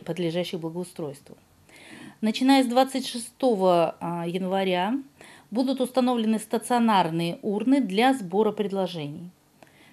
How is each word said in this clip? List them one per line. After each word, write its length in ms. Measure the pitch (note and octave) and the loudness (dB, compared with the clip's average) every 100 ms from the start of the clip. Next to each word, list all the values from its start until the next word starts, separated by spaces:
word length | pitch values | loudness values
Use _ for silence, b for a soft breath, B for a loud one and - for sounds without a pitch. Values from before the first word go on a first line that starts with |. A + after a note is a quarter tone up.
подлежащих 560 | - E3 E3+ E3+ E3+ F3+ | -4 -4 -2 -2 -4 -6
благоустройству. 800 | D#3+ E3+ F3 - D#3 C3 - - _ _ _ B B B B B | -8 -8 -10 -10 -10 -12 -20 -20 _ _ _ B B B B B
Начиная 420 | G#3+ G#3+ C4 C4+ | -4 2 4 6
с 40 | B3+ | 4
двадцать 400 | A#3+ C4 C4 C4 | 4 2 0 -6
шестого, 880 | B3 A3+ _ C4 G#3+ F#3 F3 D#3+ - | -8 -12 _ 0 4 4 4 2 -2
а, 260 | F3 E3+ E3+ | -8 -6 -6
января 760 | F3+ F#3 G3 F#3+ F3+ F#3 C4+ - _ B B B | -4 -2 -2 0 0 0 -2 -6 _ B B B
будут 300 | G#3+ C4 C4+ | -2 -2 0
установлены 580 | B3+ - B3 B3 A3 A3 | 0 0 0 0 0 0
стационарные 1000 | - A3+ - B3 A#3 G3+ E3 E3 E3+ F3 | -2 -6 0 0 4 4 4 0 -2 -4
урны 400 | A3+ G3+ A3 C#4 | -4 -2 2 2
для 320 | A3 F#3+ B3 | 2 2 2
сбора 400 | C4 F3+ F#3+ A3 | 2 -2 0 0
предложений. 800 | G#3 G3+ G3 F#3 F3 C#3+ D#3 F3 _ _ _ b b b | 0 -4 -2 -4 -4 -10 -10 -16 _ _ _ b b b